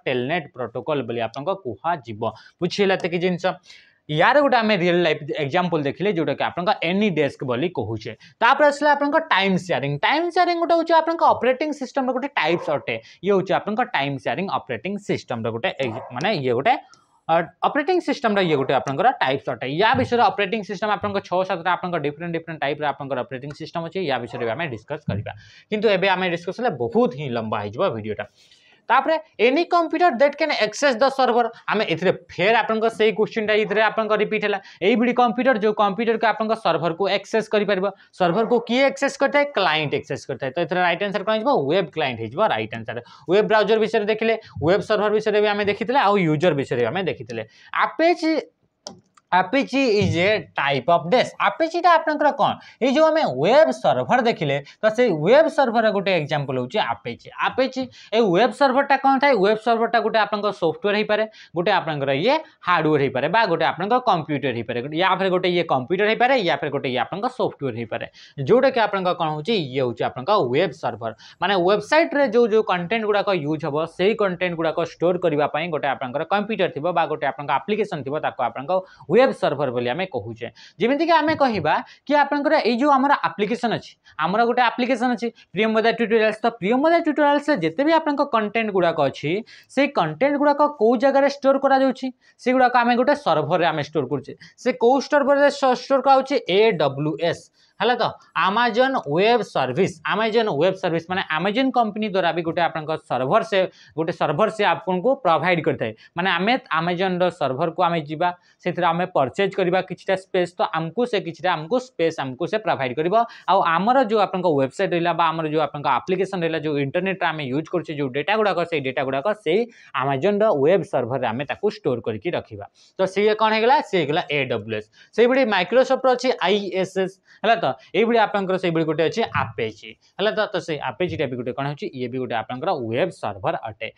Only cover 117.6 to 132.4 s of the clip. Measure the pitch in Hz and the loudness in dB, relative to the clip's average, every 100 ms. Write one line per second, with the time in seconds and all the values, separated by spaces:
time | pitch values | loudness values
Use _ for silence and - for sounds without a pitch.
117.6 | 156 175 151 147 139 131 147 220 208 170 | -4 -6 -6 -6 -6 -4 -2 0 0 0
118.6 | 165 156 131 127 131 135 135 - 156 185 | -2 -4 -4 -4 -4 -2 -4 -4 -2 -2
119.6 | 233 - - - 135 135 180 202 220 151 | -2 -10 -10 -4 -2 0 0 2 2 2
120.6 | 139 190 156 143 117 131 123 113 143 117 | 4 2 2 -2 -2 -2 -4 -4 -6 -4
121.6 | 208 - 151 120 120 107 175 151 - 104 | -4 -4 -4 -4 -4 -6 -4 -6 -8 -14
122.6 | 101 _ _ - 190 190 214 214 220 220 | -16 _ _ -4 -2 2 2 2 2 2
123.6 | 226 294 - 190 139 160 170 147 131 117 | 4 2 2 -2 0 -2 -2 -4 -2 -4
124.6 | 107 107 - _ - - 240 262 254 196 | -6 -8 -10 _ -6 0 2 4 2 0
125.6 | 180 247 262 262 262 247 254 233 175 202 | 2 2 2 2 2 0 0 0 0 0
126.6 | 202 190 185 190 185 - _ - 202 226 | 0 -4 -2 -2 -4 -6 _ -4 0 2
127.6 | 143 - - 175 220 233 208 202 190 185 | 0 -4 -4 0 2 2 2 0 -2 -2
128.6 | 180 165 160 156 160 185 226 147 113 - | 0 0 0 0 0 -2 -4 -2 -4 -4
129.6 | 113 107 110 - _ - 202 196 202 180 | -8 -8 -20 -20 _ -4 -2 0 -2 -4
130.6 | 156 147 131 - 175 160 143 127 123 120 | -6 -6 -6 -4 -4 -2 -4 -4 -8 -6
131.6 | 139 143 160 131 123 131 123 117 | -6 -6 -8 -8 -6 -6 -4 -6